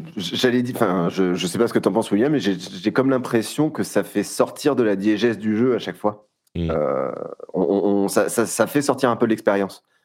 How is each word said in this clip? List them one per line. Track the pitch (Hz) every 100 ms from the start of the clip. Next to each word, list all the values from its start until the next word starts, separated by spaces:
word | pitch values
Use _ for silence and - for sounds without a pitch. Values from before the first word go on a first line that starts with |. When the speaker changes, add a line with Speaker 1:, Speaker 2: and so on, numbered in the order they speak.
| - 104
Speaker 1:
je, | 90
j'allais | 110 123 123
dire, | 123
enfin, | - 104 90 85
je, | 92 92
je | 87 87
sais | 98
pas | 117
ce |
que | -
t'en | 90
penses, | 95 90
William, | 104 139
mais | 143
j'ai, | 101 90
j'ai | - 98 101
comme | 131 131
l'impression | 131 123 117 107 - 151
que | -
ça | 95 104
fait | 98 104
sortir | 95 - 120 - 147
de | 127
la | 110 98
diégèse | 104 104 117 101
du | 107 107
jeu | 127
à | 110
chaque | 92 85
fois. | 104 104 _ _ _
Speaker 2:
Mm. | 82 82
Speaker 1:
Euh, | 80 71 67 67 - - - -
on, | 90
on, | 82 98 101 101
on, | 98
ça, | - 101
ça, | - 107
ça | - -
fait | 147
sortir | 143 127 123
un | 117
peu | 113
de |
l'expérience. | 110 113 101 95 - _ _